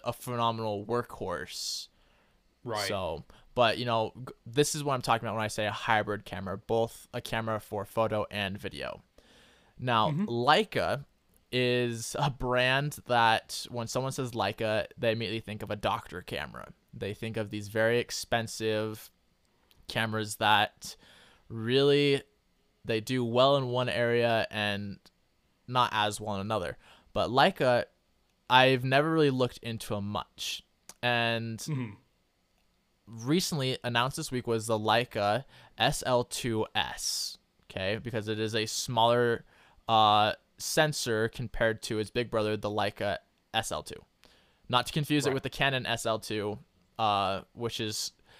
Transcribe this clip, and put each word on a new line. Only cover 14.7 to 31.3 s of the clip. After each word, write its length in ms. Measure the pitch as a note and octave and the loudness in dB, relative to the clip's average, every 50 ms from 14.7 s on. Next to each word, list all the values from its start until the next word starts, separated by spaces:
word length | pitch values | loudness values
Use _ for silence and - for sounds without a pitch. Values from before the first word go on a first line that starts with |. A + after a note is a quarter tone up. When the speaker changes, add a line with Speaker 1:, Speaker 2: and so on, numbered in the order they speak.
| G#2+ A2 - - - - | 0 0 -2 -4 -6 -2
Speaker 1:
they 140 | - A#2 | 0 0
immediately 280 | A2 A2+ A#2 F#2+ G#2 A2+ | 0 0 -2 -4 -4 -6
think 220 | G#2+ - G#2 G#2+ - | -6 -8 -10 -10 -8
of 60 | F#2+ | -8
a 40 | G#2 | -6
doctor 460 | G#2 - A2 G2 A2+ - - - F2 | -4 -2 -2 -2 -2 -4 -8 -12 -12
camera. 480 | F#2 - - C#2+ D2 C#2 - A#1+ - - - _ _ _ - | -10 -8 -8 -8 -8 -8 -10 -14 -16 -16 -18 _ _ _ -12
They 200 | - A2 G2 G#2 | -8 -8 -8 -6
think 240 | - - A2+ A2 A2+ | -6 -8 -6 -6 -6
of 140 | A2 G#2 | -6 -6
these 160 | G#2+ G#2 G#2 G2+ | -6 -8 -8 -4
very 320 | G#2 A2+ A2 A2+ A#2 A#2+ | -2 2 2 4 4 2
expensive 1120 | A#2+ - - - - - - A#2 A2+ A2+ - - A2+ A2 A2 G#2+ A2 A2 G#2+ A2 - - _ _ _ _ _ _ _ _ _ _ _ _ _ _ _ - | 0 -2 -6 -10 -4 -2 -2 -2 -2 -4 -6 -4 -2 -2 0 0 -2 -4 -6 -10 -14 -18 _ _ _ _ _ _ _ _ _ _ _ _ _ _ _ -8
cameras 480 | - A#2 A2 A2 G#2+ A2 G#2+ G#2 G#2 - | -4 -2 -2 -2 -2 -2 -4 -4 -2 0
that 600 | A#2 G#2 G#2+ G2+ G#2+ - - _ - - - - - - - - - - - _ _ - | 4 6 6 6 4 2 -2 _ -16 -16 -16 -16 -20 -20 -20 -20 -20 -20 -20 _ _ -12
really, 720 | A#2 A2+ A2 A2+ B2 C3+ C#3 C#3+ C#3+ C#3+ D3 C#3+ C#3 C3+ - _ _ _ _ _ _ _ _ _ _ _ - | -10 -6 -2 0 2 4 6 6 6 4 4 4 2 2 -2 _ _ _ _ _ _ _ _ _ _ _ -6
they 160 | - A#2 A2 | -2 -2 -2
do 240 | G#2+ - C3 C3 B2 | -2 -2 -2 0 0
well 320 | A#2 A2+ A#2+ B2+ C#3 C#3+ | 2 4 6 6 6 6
in 120 | C#3 C3+ B2 | 4 2 0
one 200 | A#2+ B2 B2+ B2 | -2 -2 0 0
area 580 | F#2+ G2 A#2+ A#2 A#2+ A#2+ A#2 A#2 A#2 A2+ G#2 - | 0 0 2 2 4 4 4 4 4 2 0 0
and 480 | - G#2+ G#2 G#2 G2+ G2+ G2+ G2+ G2 - _ _ _ _ _ _ _ _ _ _ _ _ _ - | -2 -2 -2 -2 -2 -2 -6 -8 -10 -14 _ _ _ _ _ _ _ _ _ _ _ _ _ -2
not 200 | B2 B2+ B2 - - | 2 2 2 4 2
as 260 | G#2+ G#2 G#2+ G#2 - | 2 0 0 0 -2
well 160 | G#2+ A2 G#2 | -6 -6 -4
in 60 | G2 | -4
another. 360 | G2 G#2 A2 G#2+ F2 C#2 - - - - - - _ _ - | -2 -2 -2 -2 -2 -4 -6 -10 -16 -20 -20 -20 _ _ -2
But 160 | - F#2+ E2 | -2 0 2
Leica, 560 | A2+ C3 C#3+ F3+ F#3+ - D3+ B2+ B2 A#2 - - _ _ _ _ _ _ _ _ _ _ _ - | 4 4 4 4 4 2 2 2 4 2 0 -2 _ _ _ _ _ _ _ _ _ _ _ 4
I've 340 | B2 B2+ C3 C3 C3 B2+ B2 | 6 8 8 8 6 4 2
never 260 | C3 C3 C#3 D3 D#3+ | 2 4 4 4 4
really 200 | D#3+ D#3+ D#3 C#3+ | 4 4 4 4
looked 300 | C3 B2+ B2+ A#2+ - - | 4 2 2 0 0 -4
into 360 | - A#2 A2+ A2+ - - A#2 | -10 -10 -10 -8 -6 -6 -6
'em 140 | G#2 G2+ G2+ | -4 -4 -4
much. 540 | G#2 F#2+ - - _ - - - - - - _ _ _ _ - - _ | -4 -6 -6 -8 _ -10 -8 -8 -8 -10 -12 _ _ _ _ -20 -12 _
And 580 | - A#2+ A#2+ A#2+ A#2 A#2 | -2 0 0 2 0 0